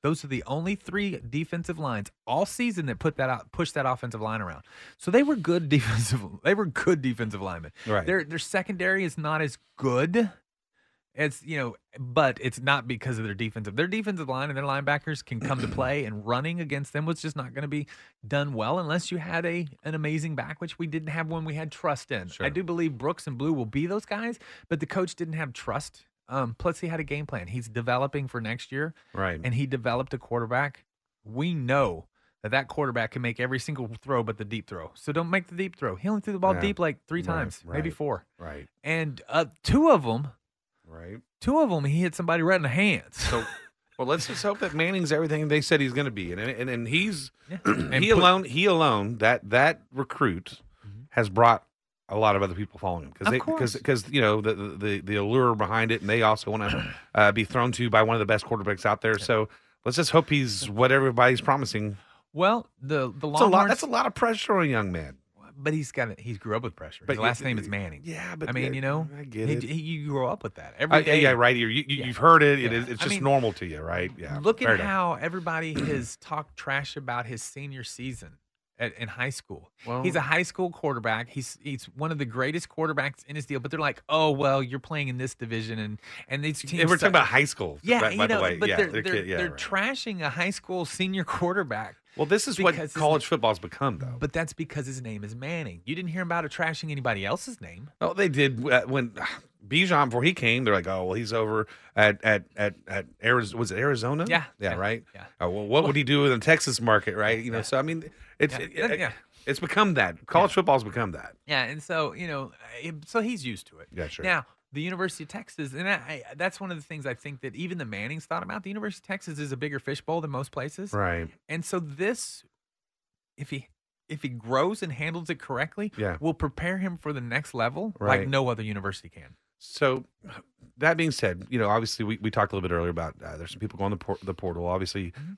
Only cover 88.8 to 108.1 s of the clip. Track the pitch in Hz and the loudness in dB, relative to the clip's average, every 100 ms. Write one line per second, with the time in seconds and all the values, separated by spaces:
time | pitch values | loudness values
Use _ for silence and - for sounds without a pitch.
88.8 | 170 117 95 104 92 87 90 - - 190 | 2 0 0 -2 0 -2 -2 -4 -2 0
89.8 | 214 269 233 190 151 135 175 190 - 185 | 0 -4 -6 -4 -4 -2 -2 -4 -6 -6
90.8 | 160 - 185 190 165 - 175 190 156 113 | -4 -2 -2 -2 -2 0 0 0 -2 -4
91.8 | - - _ - 147 208 277 190 185 160 | -6 -14 _ -4 2 2 2 2 2 2
92.8 | 156 - 151 151 - 165 110 98 87 - | -4 2 4 4 2 2 2 0 -4 -4
93.8 | 139 90 127 120 139 165 160 - 160 151 | -2 -2 -8 -4 -4 -2 -4 -6 -8 -8
94.8 | 131 131 120 107 104 117 135 170 131 85 | -8 -8 -8 -8 -10 -10 -8 -6 -8 -10
95.8 | 92 160 180 170 175 170 156 - 160 151 | -8 -6 -4 -4 -2 -2 -2 -2 -4 -4
96.8 | 160 143 127 104 98 170 - 233 165 170 | -6 -2 0 0 0 -4 -6 -14 -14 -16
97.8 | 139 _ 165 190 196 135 139 117 135 123 | -18 _ -2 2 2 4 2 2 4 4
98.8 | 120 135 120 101 - - _ _ 101 151 | 4 -2 -2 -6 -8 -8 _ _ 0 2
99.8 | 185 160 139 117 147 185 117 120 123 98 | 6 6 4 4 2 4 2 4 4 2
100.8 | 87 95 92 101 110 113 110 110 104 - | 2 -2 0 -2 -2 0 0 0 -2 -8
101.8 | - - 107 104 113 104 - - 104 90 | -6 6 6 6 2 2 0 -2 -2 -2
102.8 | - 98 - _ 113 123 110 113 110 95 | -8 -8 -8 _ 2 4 2 -4 -4 0
103.8 | 139 131 117 147 170 170 156 _ 98 85 | 0 0 -2 -2 0 0 -2 _ -4 -2
104.8 | 98 113 - 98 95 _ 87 98 104 135 | -2 -4 -8 -20 -20 _ -4 -2 2 2
105.8 | 151 143 127 143 143 123 131 160 - 113 | 4 0 2 4 4 4 4 4 2 0
106.8 | 117 107 - 98 107 113 117 113 107 131 | 4 4 4 0 0 0 -2 -6 0 0
107.8 | 147 165 156 | 0 -4 -8